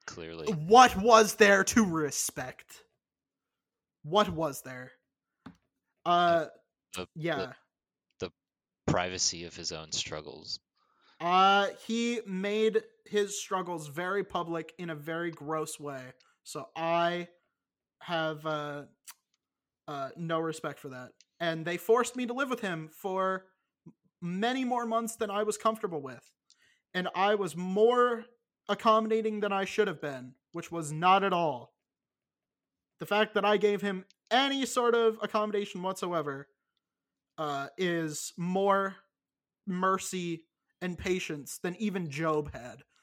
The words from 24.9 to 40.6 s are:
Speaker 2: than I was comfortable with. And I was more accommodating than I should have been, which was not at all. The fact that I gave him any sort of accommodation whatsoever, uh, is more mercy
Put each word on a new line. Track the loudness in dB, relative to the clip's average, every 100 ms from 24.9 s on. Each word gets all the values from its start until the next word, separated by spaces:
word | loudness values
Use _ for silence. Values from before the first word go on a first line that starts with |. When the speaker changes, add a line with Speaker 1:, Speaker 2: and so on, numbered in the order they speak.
| -2 -2 -6
Speaker 2:
than | -4
I | -2
was | -2 0
comfortable | -2 -2 -6 -6
with. | -8 -14 _ _ _ _ _ _ _
And | -6 -4 0
I | 2 2
was | 0 -4
more | -4 4 4 6 2 0 -8 _ _ _ -6
accommodating | 0 4 4 4 0 0 -2
than | -2
I | -2 -2
should | 0 0
have | 0
been, | -8 -10 -14 -20 _
which | -14 -8
was | -8 -6
not | 2 6 6
at | 4
all. | 2 0 -2 -10 _ _ _ _ _ _ _ _ _ _ _ _ _
The | -2
fact | 0 2
that | 2
I | 4 4
gave | 4 2
him | -2 -4 -10 _ _
any | 2 2 0 -2
sort | 2 4 4
of | 4 2
accommodation | -2 -2 0 -2 -4 -6
whatsoever, | -6 -4 -4 -2 -4 -8 -12 _ _ _ _ _ _ _ _ -8
uh, | -6 -4 -6 -2
is | 0 0 -2 -6 -10 -8
more | -2 2 4 2 0 -6 _ _ _ _ _ _ -6
mercy | 0 2 0 -2 -6 -4 -6 -10 _